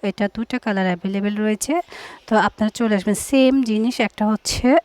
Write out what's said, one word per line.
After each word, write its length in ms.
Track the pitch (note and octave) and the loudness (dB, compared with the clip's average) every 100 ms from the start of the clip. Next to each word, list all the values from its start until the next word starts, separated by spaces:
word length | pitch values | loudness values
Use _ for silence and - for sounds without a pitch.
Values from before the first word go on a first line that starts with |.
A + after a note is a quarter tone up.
| G#3 | -6
এটা 140 | - G3+ - | -4 -4 -4
দুইটা 200 | A3+ B3 | -6 -6
কালার 240 | - G3 F#3 | -4 -2 -2
অ্যাভেলেবল 440 | F3 G3 G3 G3 G#3 | -2 -4 -2 -2 -2
রয়েছে, 300 | G#3+ G#3+ - E4 - - - - - | -2 -2 -2 -4 -4 -14 -18 -20 0
তো 60 | G#3+ G3+ | 2 2
আপনারা 220 | - G#3+ - | 0 -4 0
চলে 160 | A#3 G3+ | 0 0
আসবেন। 180 | F3+ G3+ - | 0 -2 2
সেম 260 | C4+ C4 C4+ A#3+ | 4 4 4 0
জিনিস, 240 | G#3+ A3+ - G#3+ | 0 0 0 -4
একটা 160 | - G#3 | 0 -2
হচ্ছে 340 | G#3+ - - B3 D4+ | 0 -4 -2 2 2